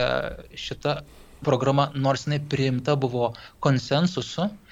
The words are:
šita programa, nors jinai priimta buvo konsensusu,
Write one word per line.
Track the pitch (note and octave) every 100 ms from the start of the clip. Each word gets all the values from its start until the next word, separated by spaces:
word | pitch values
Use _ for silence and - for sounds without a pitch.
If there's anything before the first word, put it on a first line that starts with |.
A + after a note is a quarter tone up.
| B2 B2+ - - -
šita | - - - C#3+ D3 - - - -
programa, | C#3 B2+ C3 C#3 C#3
nors | C#3 C3+ C3 -
jinai | D3
priimta | D3 C#3 C3+ B2+ B2+ D3
buvo | C3 B2 A#2+ A2+ - -
konsensusu, | D3+ C3 - C#3 F3 D#3+ A#2+ - G3 G#3 -